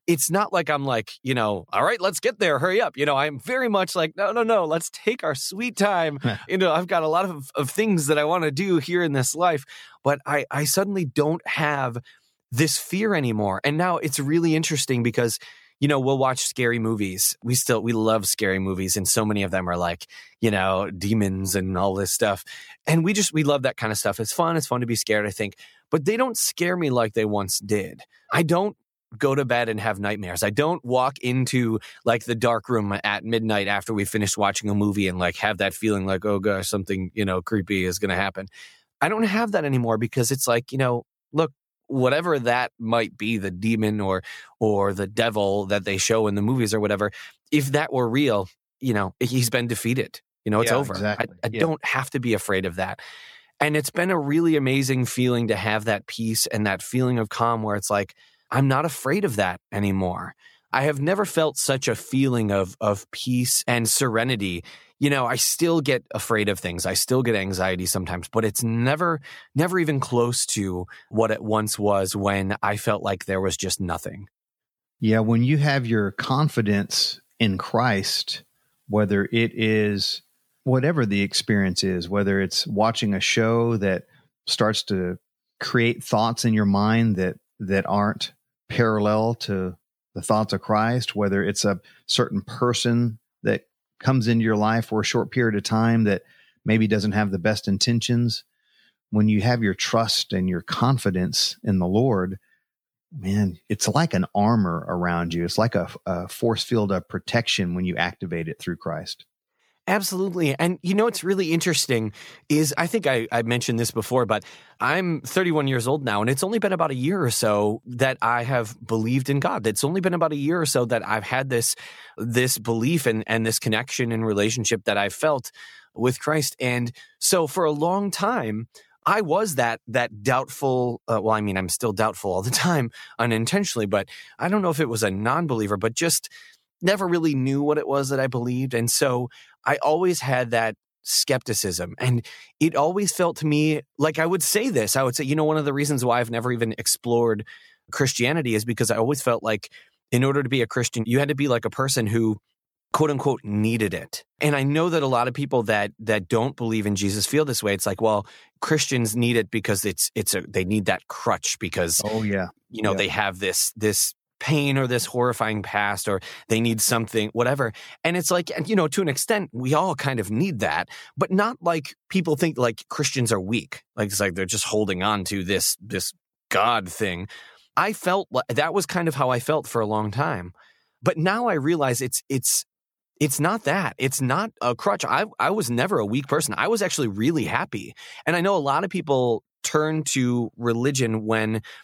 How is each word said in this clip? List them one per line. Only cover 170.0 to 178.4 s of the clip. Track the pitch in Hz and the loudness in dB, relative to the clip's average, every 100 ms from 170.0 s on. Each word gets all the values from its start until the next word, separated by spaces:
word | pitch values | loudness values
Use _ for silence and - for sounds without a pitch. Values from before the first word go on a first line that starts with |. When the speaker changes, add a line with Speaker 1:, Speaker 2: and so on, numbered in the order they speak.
| 143 123 | -2 -2
Speaker 1:
of | 98 | -2
need | 110 190 123 | 0 0 0
that, | 92 78 90 - - - | -2 -2 -4 -10 -16 -4
but | 147 | 0
not | 185 214 254 | 2 0 -2
like | 175 165 135 - _ | -2 -2 -4 -18 _
people | 190 165 147 | -2 0 0
think, | 170 120 | 0 2
like, | 123 113 - | -2 -2 -10
Christians | - 143 - 117 | -4 -2 0 0
are | 107 | 0
weak. | 92 117 - - _ - | 0 -4 -4 -16 _ -6
Like, | 104 | -4
it's | 98 | 0
like | 98 | -2
they're | 87 95 | 0 -2
just | 110 - | -2 0
holding | 107 104 92 | 0 0 0
on | 98 104 90 | 0 0 -2
to | 101 | -4
this, | 92 95 - - | -2 0 0 -4
this | 107 92 - - _ _ _ | -6 -6 -6 -10 _ _ _
God | - 110 117 92 | 0 2 0 -4
thing. | - 104 87 95 - - - _ - | -4 -4 -2 -8 -14 -20 -20 _ -2
I | 190 | -2
felt | 214 185 190 - | -2 0 0 0
li-, | 127 | -4